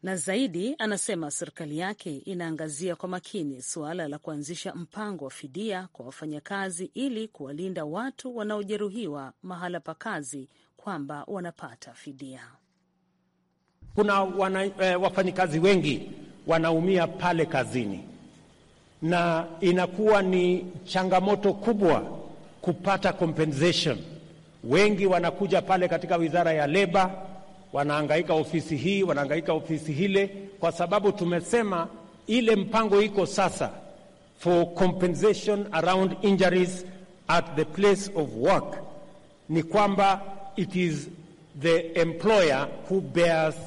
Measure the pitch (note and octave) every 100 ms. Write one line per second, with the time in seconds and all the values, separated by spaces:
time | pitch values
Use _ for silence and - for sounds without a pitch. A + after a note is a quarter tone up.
0 | F#3 F#3 - G3 C4+ E3+ G#3 D4+ A3 G3+
1 | - F#3+ D3+ - E3 - D#3 D3 F#3 G#3
2 | - C#3 - F3+ E3 D#3 D#3 C#3+ F3+ E3+
3 | F3+ F3+ - G#3 D3 C3 - - D3+ F3
4 | D#3 C#3+ - D3+ D3 E3+ F#3+ F3 E3+ -
5 | G#3+ F#3 C#3 - C#3+ C3+ A3 F#3 F#3 _
6 | B2 - D#3 D3+ - G3 F#3+ F3+ F#3 -
7 | C4+ A3 A3 - C3+ D3 F#3+ F3+ D3+ E3+
8 | B3+ - C4 A#3+ G#3 G#3+ G3 G#3 G#3 G3+
9 | G3+ C#3+ C3+ - F#3 F3 F3 F3 - D#3+
10 | A3+ F#3 C#3+ C#3+ C3 _ _ _ - F3
11 | C#3 D3 - G3 F3 - D3 A2+ - A#2+
12 | - C3+ C3+ C3 A#2+ B2+ _ _ _ _
13 | _ _ _ _ _ _ _ _ - -
14 | G#3 G3 F#3+ F#3 F#3+ F#3+ G3 G3 F#3 F3+
15 | F#3+ F#3+ F#3 F#3 F#3 D3+ F3+ F#3+ D3+ A#2
16 | - - - - - E3 D#3+ E3 F3 F#3
17 | E3 E3+ F3 E3+ D#3 C#3 A#2 B2 G#2+ F#2+
18 | - - - - - _ _ _ _ _
19 | D#3+ F3 E3+ E3 E3 - F#3+ F3+ F3+ F3+
20 | G#3+ G#3 F#3 F#3 F3+ F3+ F#3 - - F#3
21 | F#3 F#3 F#3+ G3+ G3+ - A3+ G#3+ F#3+ B2+
22 | - - - - - - - E3+ F#3+ F#3+
23 | G3 F3 E3+ D3 D#3+ C3+ E3+ E3+ E3 A2+
24 | - - - - - - A#2 D3+ G#3 G3+
25 | G3 F3+ E3+ - G3 F#3 E3+ F#3+ F3+ E3
26 | E3 F3 E3 F3 E3+ D#3+ C#3+ E3+ G3 G3
27 | F#3+ - - - - - - C3+ D3 D3
28 | D3+ D3+ E3+ D#3+ D3+ E3+ - D3 D3+ G3
29 | F#3+ C#3+ C#3+ D3+ E3 D#3+ D#3 D#3 D#3 C#3+
30 | G3 G3 G3 - - - E3+ E3+ F3 G3+
31 | G3+ G3 F3 F3 F3 A#3 G#3+ F3+ E3 -
32 | - - - A3+ A3+ G#3+ F#3 A3 A3 G3+
33 | G#3+ G3+ F3 - F#3 - A#2 - - -
34 | - - - _ F3 F3 F3 - F#3 F3
35 | F3+ D3+ G3+ G3+ - G#3 G3+ D#3+ E3 F#3
36 | F#3+ F#3+ G#3 G3 F#3 F3+ F3+ - - -
37 | - - - E3 E3 C#3+ D3+ - G3+ G3
38 | - E3 C#3+ A2 C#3 F3 - - - -
39 | - - - _ - D#3+ D#3+ G3 G#3 F#3+
40 | G3 F#3+ - - - - F3+ F3+ F3 D3
41 | - - - - - C#3+ D#3 E3 E3 F3+
42 | E3 E3 G#3 G#3+ E3 C3 C#3+ - - F#3+
43 | C#3+ C3 E3+ D#3+ D#3+ -